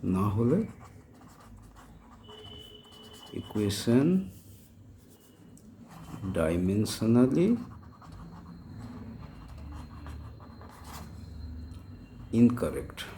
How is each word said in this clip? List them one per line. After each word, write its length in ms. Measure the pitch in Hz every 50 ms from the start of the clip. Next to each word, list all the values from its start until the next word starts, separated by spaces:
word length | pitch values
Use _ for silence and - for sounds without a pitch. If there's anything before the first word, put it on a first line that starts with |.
| - 98 92
না 100 | 92 98 107 98
হলে 220 | 104 117 120 143 196 226 - - - - - - - - - - - - - - - - - - - - - - - - - - - - - - - - - - - - - - - - - - - - - - - - - - - - - - -
ইকুয়েশন 680 | - - - 107 104 98 95 - - - 117 127 139 165 185 190 190 - - - - - - - - - - - - - - - - - - - - - - - - - - - - - - - - - - - - - - - - 95 92
ডাইমেনশনালি 1120 | 87 82 78 85 90 90 92 98 107 110 104 - - 110 113 117 120 127 127 - 160 175 208 240 233 - - - - - - - - - - - - - - - - - - - - - - - - - - - - - 226 226 - - - - - - - - - - - - - - - - - - - 76 76 76 - - - - - - - - - - - - - - - - - - - - - - - - - - - - - - - - - - - - - - - - - - 117
ইনকারেক্ট 580 | 120 120 123 120 - 76 67 69 76 - - - - - -